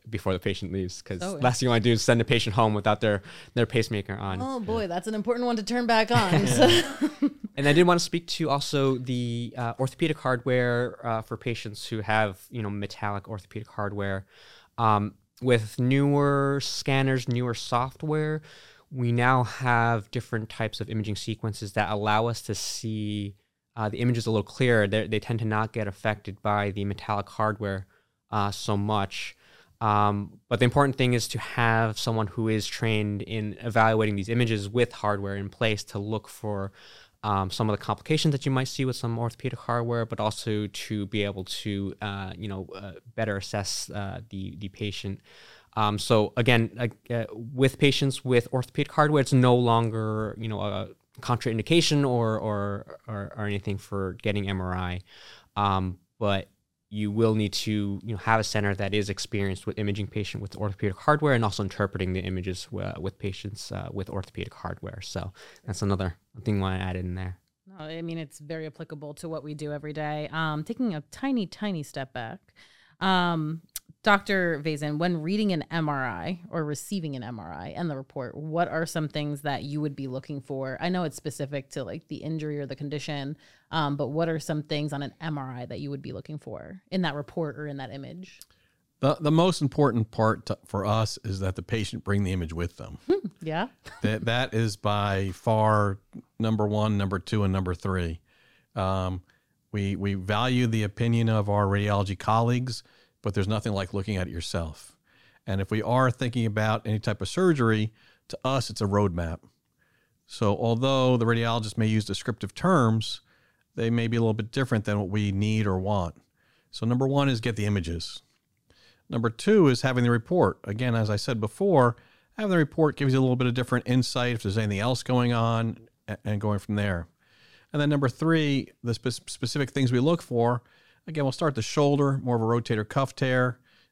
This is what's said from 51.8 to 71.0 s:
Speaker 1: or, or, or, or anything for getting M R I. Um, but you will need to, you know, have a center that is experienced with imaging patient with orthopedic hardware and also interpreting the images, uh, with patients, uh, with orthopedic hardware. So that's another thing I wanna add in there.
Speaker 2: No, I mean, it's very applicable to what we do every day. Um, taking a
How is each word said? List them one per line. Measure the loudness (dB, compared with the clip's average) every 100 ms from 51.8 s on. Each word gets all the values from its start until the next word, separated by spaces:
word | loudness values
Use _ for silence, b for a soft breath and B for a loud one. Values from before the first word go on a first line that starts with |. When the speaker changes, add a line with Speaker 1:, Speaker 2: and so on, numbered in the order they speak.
| 4 2 2
Speaker 1:
or, | 2 2 0
or, | -2 -2 -2 -6 -10 -16 -10
or, | -8 -8 -6
or | -4
anything | -2 -4 -6
for | -6 -4 -4 -4
getting | -2 -2 -2
M | -2
R | -2 -4
I. | -4 -6 B B B B B 0
Um, | 2 2 0 -6 _ _
but | 0 0 -4 _ _ _ _
you | -4 -2
will | 2 4 4
need | 0
to, | -2 -2 -2 -2 -4
you | -6
know, | -4
have | 2 2
a |
center | 2 0 0 0
that | 0
is | 0 -2
experienced | -4 -4 -2 -2 -2 -6
with | -4
imaging | -2 -2 -4
patient | -6 -6 -8
with | -10 -6
orthopedic | -6 -2 -4 0
hardware | 2 2 4
and | 4 2
also | 0
interpreting | -4 -2 -2 0 -2
the | -2
images, | -2 -4 -4 -8 -8 -8
uh, | -8 -6
with | -8 -6
patients, | -8 -8 -12 -12 -10
uh, | -10 -8
with | -8 -6
orthopedic | -8 -8 -10 -10
hardware. | -10 -12 -10 -12 -12
So | -10 -10 -10 B B B -10
that's | -4
another | -2 0 -2 -6 _ -8
thing | -2 0
I |
wanna | 0 -2
add | -4 -6
in | -6 -6
there. | -8 -12 _ _ -20
Speaker 2:
No, | -16 -12
I | -10
mean, | -8 -8
it's | -10 -16
very | -12 -10 -10
applicable | -12 -14 -12 -12
to | -12 -10
what | -8
we | -8
do | -8 -6
every | -6 -6
day. | -6 -4 -4 -4
Um, | -2 -2 -2 -4
taking | -4 -2
a | -4